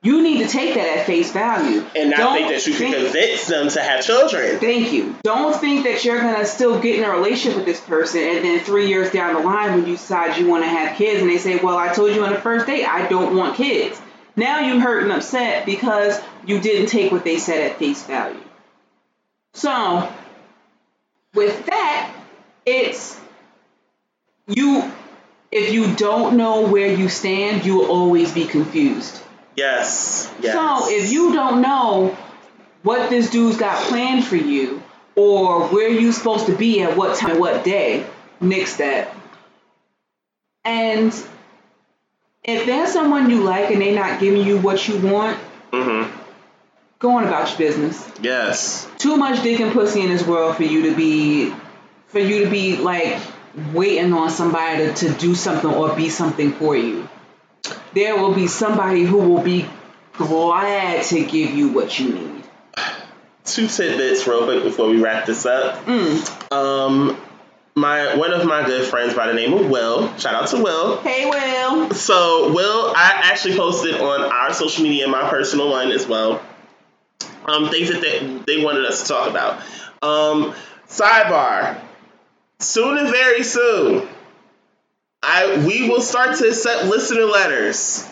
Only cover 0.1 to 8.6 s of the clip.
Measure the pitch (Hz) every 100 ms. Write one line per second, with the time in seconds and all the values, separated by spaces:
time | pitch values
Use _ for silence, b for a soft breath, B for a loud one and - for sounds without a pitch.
0.1 | 311 330 269 226 262 339 240 170 156 -
1.1 | 170 170 190 226 214 147 107 104 156 147
2.1 | 147 156 160 160 139 - 143 123 139 127
3.1 | 143 220 220 - 160 147 151 151 131 -
4.1 | 233 302 175 123 - 220 240 233 - -
5.1 | - 214 226 302 302 285 277 254 226 240
6.1 | 240 233 220 208 - 247 208 233 226 214
7.1 | 175 196 247 254 202 185 165 - 160 160
8.1 | 170 156 170 175 170